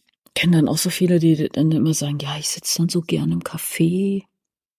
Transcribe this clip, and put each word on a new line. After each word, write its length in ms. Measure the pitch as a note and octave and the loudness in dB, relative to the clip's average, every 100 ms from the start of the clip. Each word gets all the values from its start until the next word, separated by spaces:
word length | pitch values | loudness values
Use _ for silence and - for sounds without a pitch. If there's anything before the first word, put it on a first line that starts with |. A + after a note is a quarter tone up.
| _ _ _ | _ _ _
kenn 180 | - F3 | -2 2
dann 160 | E3 D3 | 4 4
auch 100 | D#3 | 0
so 120 | F3+ | -2
viele, 280 | - F3+ F3 | 0 2 4
die 300 | E3 D#3 D#3 | 4 2 0
dann 220 | - D#3 | 0 2
immer 220 | D#3+ D#3+ | 2 0
sagen, 240 | D3+ D3 C#3+ | 0 -4 -6
„Ja, 160 | C#3+ D3+ | -6 -8
ich 100 | - | -8
sitz 260 | E3+ - | -8 -6
dann 140 | - E3+ | -2 0
so 120 | F3+ | -2
gern 300 | E3 D#3 D#3 | -2 -2 -2
im 80 | E3+ | -4
Café 800 | - D#3+ - - E3 F#3 G3 G3 - _ _ _ _ | -6 -10 -8 0 0 2 0 -2 -6 _ _ _ _